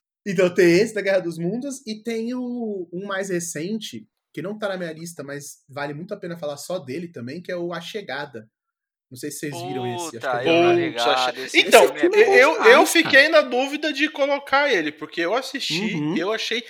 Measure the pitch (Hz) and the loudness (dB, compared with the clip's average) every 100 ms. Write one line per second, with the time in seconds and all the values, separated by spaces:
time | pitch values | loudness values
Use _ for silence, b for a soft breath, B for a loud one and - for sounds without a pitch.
0 | _ _ 208 185 180 175 175 170 220 202 | _ _ -6 2 2 6 6 6 4 -2
1 | 196 190 170 160 175 226 277 262 - 214 | 0 0 0 -4 -4 -4 -6 -10 -12 -10
2 | 226 226 226 254 247 240 226 202 170 175 | -6 -6 -4 -6 -6 -6 -6 -8 -8 -10
3 | 202 190 190 175 170 147 170 220 - 113 | -6 -6 -4 -4 -6 -8 -6 -6 -8 -14
4 | - _ _ - 170 214 208 185 170 156 | -18 _ _ -12 -10 -6 -6 -6 -8 -10
5 | 170 - 139 143 143 - _ 135 147 147 | -14 -14 -12 -12 -14 -20 _ -10 -8 -8
6 | 180 196 175 170 147 143 - 180 127 143 | -10 -12 -10 -10 -8 -10 -8 -8 -8 -10
7 | 170 170 123 160 180 175 175 170 170 214 | -10 -12 -12 -12 -10 -8 -6 -8 -10 -12
8 | - 135 147 113 107 _ _ _ _ _ | -10 -10 -10 -14 -20 _ _ _ _ _
9 | _ 127 147 147 151 143 - 131 123 120 | _ -12 -12 -8 -10 -8 -8 -6 -6 -6
10 | 165 - - 120 165 165 175 175 170 117 | -8 -8 -4 -2 2 4 4 4 0 0
11 | 120 127 127 123 131 - - 240 - - | 0 2 0 -2 -2 2 8 8 8 4
12 | 330 403 440 392 - 320 240 269 349 339 | 0 4 6 6 6 4 6 8 6 4
13 | - 269 302 320 262 240 269 302 311 277 | 6 6 6 6 4 0 -2 -4 -6 -2
14 | 302 302 277 277 277 269 285 208 147 147 | -4 -2 -2 -2 0 2 2 0 -2 -6
15 | 151 - 170 226 262 - - 156 214 175 | -10 -4 -2 -2 -4 -8 -4 -4 -2 -4
16 | 151 165 180 220 - 226 247 | -2 -2 -2 -4 -4 -6 -8